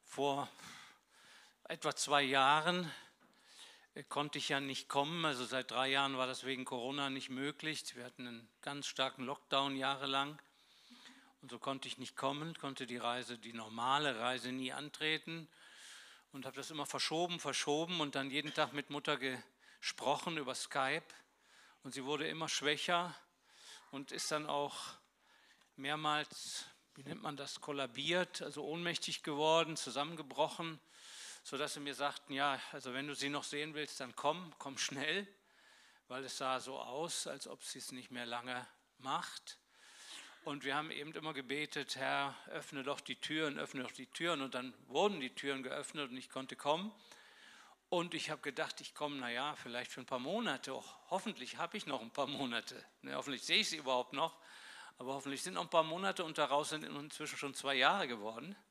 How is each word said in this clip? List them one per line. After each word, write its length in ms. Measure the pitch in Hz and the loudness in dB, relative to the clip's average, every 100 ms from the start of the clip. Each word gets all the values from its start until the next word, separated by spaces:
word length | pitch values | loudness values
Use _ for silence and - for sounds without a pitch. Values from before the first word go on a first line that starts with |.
Vor 440 | - - 143 139 127 - - - - - _ - - - - _ | -8 2 2 2 -2 -8 -16 -16 -18 -20 _ -20 -20 -20 -20 _
etwa 320 | - 160 156 - | -10 -2 0 0
zwei 260 | - 143 | 6 6
Jahren, 680 | 139 135 135 151 160 180 170 - - _ - - - - - - - - | 8 8 10 8 6 2 0 -6 -14 _ -20 -20 -20 -20 -20 -20 -16 -14
äh, 80 | |
konnte 340 | 139 139 147 143 | -2 0 0 0
ich 120 | - | 2
ja 100 | 143 | 2
nicht 280 | 139 131 - | 2 -4 2
kommen. 380 | 139 143 170 160 | 4 4 4 2
Also 180 | 127 | 2
seit 280 | 120 131 123 | 0 0 0
drei 160 | 113 131 | 2 4
Jahren 320 | 139 139 131 | 6 4 4
war 80 | 127 | 2
das 160 | 127 | 0
wegen 220 | 131 127 123 | -2 -2 -2
Corona 440 | 127 120 143 139 | -2 0 0 0
nicht 220 | 135 127 | -2 -4
möglich. 640 | 131 143 151 156 147 - 123 | -2 -2 -2 -4 -4 -6 -10
Wir 100 | 123 | -12
hatten 220 | - 123 | -8 -8
einen 200 | 117 117 _ | -8 -14 _
ganz 240 | - 143 135 | -6 -4 -4
starken 400 | - 131 - 127 | 2 2 2 -4
Lockdown 500 | 143 _ 139 139 135 | -4 _ 2 4 2
jahrelang. 640 | 135 139 139 135 143 151 _ _ _ - - 240 - - - _ | 2 2 2 2 0 -4 _ _ _ -20 -20 -20 -20 -20 -20 _
Und 80 | 135 | -14
so 80 | 127 | -6
konnte 300 | - 135 131 | -4 -2 -4
ich 100 | - | -8
nicht 180 | 127 - | -8 0
kommen, 380 | 135 143 165 160 | 0 0 -4 -6
konnte 260 | 139 131 127 | -6 -6 -6
die 120 | 123 | -2
Reise, 420 | 120 123 117 120 | 0 0 -4 -8
die 140 | 113 | -8
normale 680 | 117 110 113 123 139 147 113 | -8 -8 0 4 6 4 2
Reise 320 | 120 127 120 | 2 2 -2
nie 200 | 131 127 | -2 -2
antreten 800 | 135 151 - 156 156 160 165 156 - - - - - - - _ | -4 -6 0 2 2 0 -8 -8 -18 -20 -18 -16 -16 -18 -20 _
und 120 | 139 131 | -10 -8
habe 120 | 131 | -8
das 120 | 131 | -6
immer 140 | 156 139 | -4 -2
verschoben, 540 | 139 - 156 170 175 | 0 2 2 2 0
verschoben 640 | 147 131 - 147 165 175 | 0 0 4 4 4 0
und 120 | 147 | 2
dann 160 | 139 135 | 0 0
jeden 240 | 135 151 | 0 0
Tag 200 | 151 143 | 2 2
mit 160 | 143 - | 2 -4
Mutter 280 | 151 147 143 | -4 0 0
gesprochen 1200 | 131 123 - _ - - - - 120 139 175 160 | 0 -2 -8 _ -20 -6 -6 0 2 2 2 -2
über 160 | 127 | -2
Skype. 540 | 123 - 143 131 156 - - - _ _ - - - | -4 -2 2 2 2 -2 -20 -20 _ _ -20 -20 -16
Und 100 | 135 | -8
sie 100 | 127 | -6
wurde 240 | 131 147 160 | -2 0 0
immer 220 | 160 160 | -2 0
schwächer 680 | - 139 147 - 175 180 - - _ _ - - - - | 2 2 2 4 4 4 -4 -18 _ _ -20 -18 -18 -10
und 200 | 139 139 | -8 -6
ist 180 | - - | -4 0
dann 160 | 151 151 | 0 0
auch 300 | 143 143 - - - _ _ _ - - - _ - | 0 0 -4 -10 -12 _ _ _ -20 -20 -20 _ -6
mehrmals, 880 | 135 151 156 151 143 - - - - - _ - | -2 2 4 2 0 -6 -6 -6 -8 -16 _ -14
wie 80 | |
nennt 200 | 139 - | -8 -6
man 140 | 156 143 | -4 -6
das, 240 | 139 - | -8 -8
kollabiert, 800 | - 143 131 131 147 175 180 - | -4 -2 -2 -2 2 4 2 -2
also 240 | 156 143 139 | -6 -4 -4
ohnmächtig 580 | 165 175 156 - - | 0 0 0 -2 -2
geworden, 540 | - 143 156 165 160 156 | -2 4 8 8 6 0
zusammengebrochen, 1040 | - 117 151 170 143 131 151 - 165 160 _ - - - - - | -2 -2 -2 -4 -6 2 2 2 -6 -6 _ -20 -16 -14 -12 -12
sodass 320 | - 131 143 156 | -6 -2 -2 -2
sie 40 | |
mir 160 | 143 127 | -6 0
sagten, 380 | 143 - - | -2 -2 -4
„Ja, 260 | 135 143 131 - | 2 4 2 -4
also 200 | 147 131 | -8 -4
wenn 140 | 127 147 | -4 -2
du 80 | 135 | -2
sie 140 | 139 | 0
noch 160 | 147 - | 0 -2
sehen 280 | 147 156 | -4 -4
willst, 280 | 151 143 - | -4 -6 -6
dann 120 | 127 - | -8 2
komm, 380 | 143 165 175 139 | 2 2 -4 -10
komm 180 | 139 131 | -10 -4
schnell“, 480 | - 135 151 185 202 - _ - - - - - _ | -2 0 0 0 -2 -12 _ -20 -20 -20 -20 -20 _
weil 160 | 127 131 | -8 -6
es 120 | - | -2
sah 220 | 131 131 | 2 0
so 180 | 120 131 | 0 -6
aus, 480 | 117 131 170 - - | -6 -4 -2 -2 -4
als 220 | 139 - | -6 -8
ob 160 | 123 | -10
sie 160 | - 135 | -10 -10
es 140 | - | -8
nicht 180 | 131 - | -10 -8
mehr 140 | 123 120 | -8 -4
lange 420 | 120 123 123 123 _ _ _ | -4 -4 -6 -6 _ _ _
macht. 600 | 131 156 175 - - - _ - - - - - - - | -2 0 0 -8 -12 -16 _ -20 -20 -18 -14 -14 -14 -12
Und 200 | - 143 | -6 -4
wir 120 | 135 139 | 0 -2
haben 140 | 160 | -2
eben 220 | 160 147 | -6 -6
immer 200 | 160 156 | -6 -4
gebetet, 640 | 143 127 143 151 151 135 135 | -6 -2 -2 -2 -4 -4 -2
„Herr, 360 | 135 143 139 131 - | 2 2 0 -4 -8
öffne 340 | 160 139 143 | -8 -6 -4
doch 200 | 131 135 | -2 -2
die 160 | - 120 | -4 -6
Türen, 420 | - 156 156 147 | -2 0 0 0
öffne 240 | 147 139 | -4 -4
doch 80 | 120 | -6
die 140 | - 127 | -8 -10
Türen.“ 360 | - 170 160 | -2 2 2
Und 140 | 135 123 | 0 -2
dann 180 | 127 - - | -6 -10 0
wurden 320 | 139 202 185 | 6 6 4
die 160 | 127 - | -4 -2
Türen 260 | 139 135 | -2 0
geöffnet 480 | 127 143 139 156 135 | -2 -4 -4 -4 -4
und 60 | 127 | -6
ich 140 | - | -8
konnte 260 | 131 131 - | -8 -6 -2
kommen. 340 | 147 160 208 - - - - - - - - - _ | 2 2 2 -8 -20 -20 -20 -20 -20 -20 -20 -20 _
Und 240 | 175 170 | 0 2
ich 160 | 160 - | -2 -4
habe 120 | 151 | -2
gedacht, 380 | 147 131 151 - | -4 -2 -2 -4
ich 160 | - - | -10 -4
komme, 220 | 147 143 | -2 -2
na 120 | 123 | -2
ja, 280 | 120 143 143 | 0 -2 -4
vielleicht 340 | 127 120 120 | -6 -6 -6
für 80 | - | -8
ein 60 | 123 | -4
paar 140 | 127 | -2
Monate. 540 | 131 208 220 135 - | 0 0 0 -2 -2
Och, 240 | 131 - - - | -6 -8 -18 -2
hoffentlich 480 | 185 214 170 123 - | -2 -2 -6 -8 -4
habe 180 | 180 214 | -4 -4
ich 100 | - | -4
noch 160 | 131 | -4
ein 100 | 117 | -2
paar 160 | - 135 | -2 0
Monate. 540 | 143 131 117 - 123 - _ | 0 0 0 -2 -12 -14 _
Ne, 140 | 135 139 | -6 -4
hoffentlich 280 | 139 127 | -2 -4
sehe 160 | - 180 | 4 4
ich 100 | 214 | 4
sie 40 | 147 | 0
überhaupt 380 | 131 127 123 | 2 2 2
noch. 240 | 139 160 - - - - - - - | 2 0 0 -20 -16 -16 -14 -16 -10
Aber 180 | 127 139 | -4 -4
hoffentlich 280 | 139 135 | -4 -4
sind 120 | 185 185 | -4 -2
noch 80 | |
ein 60 | 170 | 6
paar 140 | 170 | 6
Monate 400 | 160 165 196 185 | 6 2 0 2
und 140 | 165 160 | -2 2
daraus 320 | 143 143 151 | 6 6 4
sind 160 | 156 - | -2 -4
inzwischen 520 | 143 147 - 151 139 | -6 -8 -6 -6 -4
schon 160 | 147 | -4
zwei 220 | 120 139 135 | -2 2 8
Jahre 320 | 135 196 151 | 8 8 2
geworden. 480 | 117 104 113 156 202 _ | -2 -4 -6 -10 -12 _